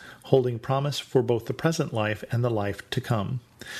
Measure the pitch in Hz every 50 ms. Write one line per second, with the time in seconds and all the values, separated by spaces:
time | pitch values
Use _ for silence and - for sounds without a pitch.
0 | - - - - - - - 135 120 123 120 110 - - 135 135 143 147 131 -
1 | - - - 135 117 113 120 110 113 - 123 - - 160 165 - 143 - - 113
2 | 107 107 107 - - - - 120 123 123 117 104 101 101 95 - - - - -
3 | - - 123 107 95 - 131 123 - _ _ - - - - -